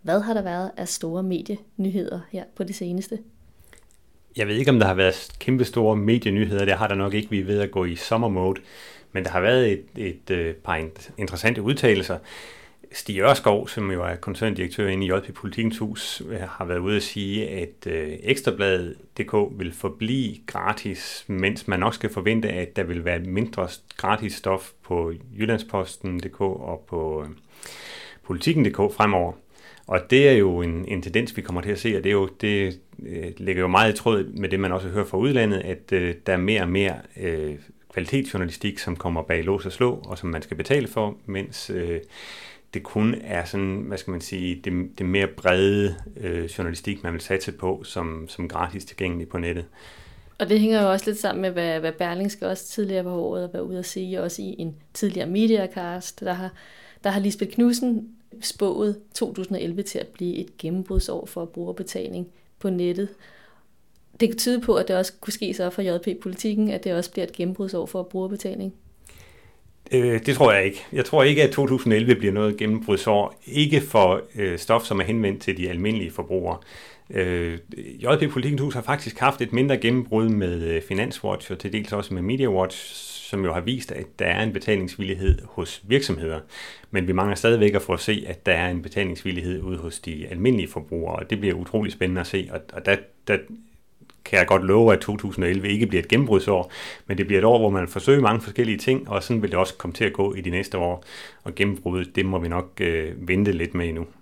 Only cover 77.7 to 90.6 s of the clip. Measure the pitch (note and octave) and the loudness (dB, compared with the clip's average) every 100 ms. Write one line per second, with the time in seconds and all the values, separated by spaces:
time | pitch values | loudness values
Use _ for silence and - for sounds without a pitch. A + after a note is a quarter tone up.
77.7 | - - - A#2 D3 D3+ C3 C3+ C#3+ C#3+ | -16 -14 -6 2 2 2 0 -2 -2 -2
78.7 | B2+ A2 C#3+ - - C3+ C#3 A#2 A#2 C#3 | -4 -2 -2 -4 0 0 2 0 2 2
79.7 | B2+ A2 B2+ A#2+ A2 A2+ G#2 F#2 F2 E2 | 4 2 2 2 2 4 2 2 -2 0
80.7 | E2 - F#2+ A#2 - G#2 F#2+ - F#2 G2+ | -2 -2 -2 -2 -4 -4 -4 -6 -8 -4
81.7 | G#2+ G#2 G#2 G2+ F#2+ F2+ C3 C3 F#2+ F#2 | -6 -4 -6 -4 -4 -2 0 2 2 0
82.7 | - - - - - - G2+ F#2 E2+ F2+ | -4 -14 -14 -14 -14 -8 -2 -2 -2 -2
83.7 | B2+ - - - - F2 F#2+ A2 G2+ - | -4 -6 -10 -10 -2 0 2 0 -2 0
84.7 | G2+ F#2 - G2 F#2 F#2+ - - - E2+ | 0 0 -6 -6 0 4 2 2 -8 -8
85.7 | - G2 C3+ C3+ D#2+ D#2+ D#2+ - - - | -8 0 2 2 -2 -2 -6 -10 -16 -16
86.7 | - - G2 F2+ F#2 G2 G2+ A#2 A#2 G#2 | -18 -4 -2 2 2 2 2 4 6 6
87.7 | G2+ - F2 - G#2 - E2+ - E2+ F2+ | 4 0 -2 0 -2 -2 -4 2 2 2
88.7 | F2+ D#2+ - G2 E2+ F#2+ F2 F2 F2+ F#2 | -2 -4 -2 -2 -2 -4 -4 -4 -4 -4
89.7 | F2+ E2 - - D2+ - F2 A2+ A#2 | -6 -8 -10 -10 -10 -8 2 4 4